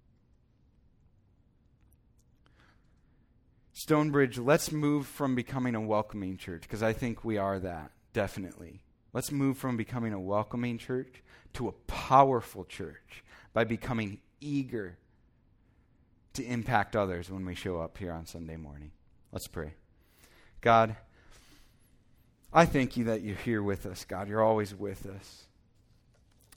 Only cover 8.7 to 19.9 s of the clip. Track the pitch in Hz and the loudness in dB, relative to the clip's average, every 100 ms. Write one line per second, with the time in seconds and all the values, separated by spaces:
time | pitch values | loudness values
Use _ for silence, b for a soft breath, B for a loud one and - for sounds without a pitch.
8.7 | 95 - _ _ 127 - 139 139 127 131 | -20 -20 _ _ -6 -4 0 0 0 -2
9.7 | 117 107 123 113 101 92 104 104 120 120 | -2 -4 -4 -4 -4 -2 0 0 -4 -4
10.7 | 117 - 127 135 - b b b - 113 | -4 -4 -6 -6 -14 b b b -6 -6
11.7 | - - - - 135 135 120 - 101 87 | -6 -8 -6 8 8 10 6 -2 -12 -12
12.7 | - 82 - - - B B B 113 113 | -12 -12 -14 -20 -20 B B B 0 0
13.7 | 113 - 117 104 104 _ _ 147 143 127 | 0 -2 -2 -4 -8 _ _ -4 -2 -2
14.7 | 117 92 87 _ _ _ _ _ _ _ | -6 -8 -12 _ _ _ _ _ _ _
15.7 | _ _ _ _ _ _ - 120 120 113 | _ _ _ _ _ _ -8 -4 -4 0
16.7 | 113 98 110 98 87 87 95 92 87 98 | 0 2 0 0 -2 -6 -8 -6 -6 -4
17.7 | 85 82 - 90 82 82 85 82 82 73 | -4 -6 -8 -8 -8 -10 -12 -12 -12 -12
18.7 | 71 73 - _ - - - - 87 76 | -14 -16 -20 _ -20 -14 -12 -10 -10 -10
19.7 | - _ | -12 _